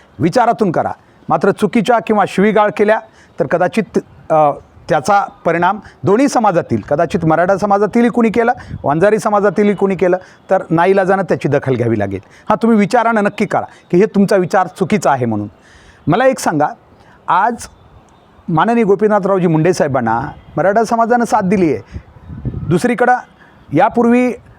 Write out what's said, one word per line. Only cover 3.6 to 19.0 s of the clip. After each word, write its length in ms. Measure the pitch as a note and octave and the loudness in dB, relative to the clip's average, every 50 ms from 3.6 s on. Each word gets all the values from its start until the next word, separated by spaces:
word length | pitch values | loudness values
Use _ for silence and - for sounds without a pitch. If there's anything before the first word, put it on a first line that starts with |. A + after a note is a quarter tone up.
| F3 - - A3+ F#3 - - G3+ - - - - - - | 0 0 -2 -2 -4 -2 -4 -6 -6 -6 -12 -14 -6 -2
अ, 220 | D#3+ D#3 D3+ C#3+ C#3 - - _ - - - - | 0 2 2 2 0 -4 -10 _ -20 -12 -4 -2
त्याचा 340 | E3 D3+ C#3+ G#3 G3+ G3+ - - - - - | -2 -2 0 0 0 0 0 -4 -8 -6 -4
परिणाम 340 | F3 E3 E3+ F3 F#3 G#3 G3+ - - - _ - | -2 0 0 0 0 -2 -2 -8 -18 -14 _ -2
दोन्ही 240 | F3+ G3+ A#3+ C#4+ | 0 2 2 2
समाजातील, 540 | B3+ - C4 G#3+ G#3 E3+ E3 - - A#2 G#2 | 2 2 2 2 2 2 0 0 -2 -4 -4
कदाचित 440 | - - D3 F3 E3+ - - F3 E3 | -4 -2 -2 -2 -2 -2 -2 -2 0
मराठा 320 | D#3 D#3 D#3+ F3+ F#3 G3 | 0 2 2 2 2 0
समाजातीलही 520 | E3+ G3+ G3+ G3 G3+ G#3+ G3+ - A#3 A#3 A#3+ | 0 0 0 0 0 0 0 2 2 2 2
कुणी 200 | - A#3+ A#3 A3 | 2 2 0 0
केलं, 240 | F#3 A#3+ A3+ A#3+ B3 - - - - - - | 2 0 0 0 -2 -4 -6 -16 -12 -8 -4
वंजारी 360 | C3 C#3+ D#3+ F#3 G#3 G#3+ G#3 | -2 0 2 2 2 2 2
समाजातीलही 560 | - G#3+ G#3 G3+ G3 G#3 - G#3+ G#3 G#3 G3+ | 0 0 0 0 0 0 2 2 0 0 0
कुणी 200 | - G3 G3 G3 | 0 0 -2 0
केलं, 220 | D#3 F#3 F3+ F3+ F3+ - - - _ _ - | 0 0 0 0 -2 -4 -8 -20 _ _ -2
तर 140 | F#3+ F#3+ - - | -2 -2 0 0
नाईलाजानं 540 | D#3+ E3 F3 F#3+ G3 G3 F#3+ F3 G3 G3 F#3 | 0 2 2 2 2 2 2 2 0 0 0
त्याची 240 | - F3 C3+ - | -2 -2 -2 -2
दखल 280 | D3 B2 B2 - C3 C3 | 0 -2 0 0 0 -2
घ्यावी 240 | A2 A#2 A#2 A2+ G#2 | 0 0 -2 -2 -2
लागेल. 200 | G2+ G2 G2 F#2 - - - - - - | -2 -4 -6 -8 -12 -14 -20 -12 -6 -6
हां, 120 | G#3+ - | -4 -2
तुम्ही 160 | A#3 A3+ A#3 | 0 2 2
विचारानं 460 | G3+ G3+ D#3 B3+ A#3 A3 A3+ A3+ G#3+ G3+ | 2 2 2 0 0 0 0 0 0 -2
नक्की 220 | G3+ - - G#3 | -2 -2 -4 -4
करा 200 | D3 D3+ B2 G2+ - - - _ - | -2 -2 -4 -6 -6 -12 -20 _ -2
की 60 | F3+ | 0
हे 80 | F3 A3 | 2 2
तुमचा 300 | G#3+ - G3 G3+ - A3 | 2 2 0 2 2 2
विचार 320 | F#3+ F#3 - - F#3+ F#3 | 0 0 0 0 0 0
चुकीचा 440 | F3 - - F#3 - G#3 E3+ - D#3+ | -2 -4 -6 -4 -2 -2 0 0 0
आहे 140 | C#3 B2 B2+ | 0 0 -2
म्हणून. 220 | A#2 G#2+ G#2 G#2 - - - _ - - - - - - - - | -2 -4 -4 -6 -10 -12 -18 _ -20 -20 -20 -20 -20 -20 -8 -4
मला 180 | D3 E3+ A3 C4 | -2 0 2 2
एक 140 | C4 C4 - | 0 0 0
सांगा, 280 | - A#3+ E3+ C#3+ D3 - - - _ _ _ _ - - - _ _ | -2 -2 -2 0 -2 -2 -4 -8 _ _ _ _ -20 -20 -20 _ _
आज 400 | - D#3+ F3+ G#3 A#3+ A#3 - - - - - _ - - - _ _ _ _ _ _ _ _ - - | -2 0 0 0 0 -2 -6 -12 -18 -20 -20 _ -20 -20 -20 _ _ _ _ _ _ _ _ -8 -2
माननीय 340 | E3 D#3 F3+ A3 A#3 A#3 A3+ | 0 0 2 2 2 2 2
गोपीनाथरावजी 640 | F#3 G3+ F3+ | 2 2 2